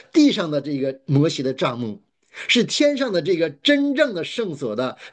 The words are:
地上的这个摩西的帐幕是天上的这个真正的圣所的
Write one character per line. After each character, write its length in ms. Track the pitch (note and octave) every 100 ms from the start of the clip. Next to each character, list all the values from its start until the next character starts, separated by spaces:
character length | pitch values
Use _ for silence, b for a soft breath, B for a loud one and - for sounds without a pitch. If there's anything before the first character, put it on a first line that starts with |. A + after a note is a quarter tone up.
| B
地 220 | E4 D4
上 180 | G#3+ E3+
的 80 | D3
这 180 | C#3+ C#3
个 220 | C3+ C3+ -
摩 240 | C#3 D#3
西 120 | C#3+
的 120 | C3+
帐 260 | C3 D3 A#2+
幕 240 | A#2 G2+ _ _ B B B
是 160 | B3 D#3
天 320 | - D4 C#4
上 160 | C4
的 80 | F3+
这 160 | D#3+ E3+
个 120 | E3
真 460 | C#3+ - C#4+ C#4+ C#4
正 180 | C#4+
的 120 | F3+ D3
圣 280 | - G#3+
所 220 | C#3+ B2 G#2+
的 220 | B2+ B B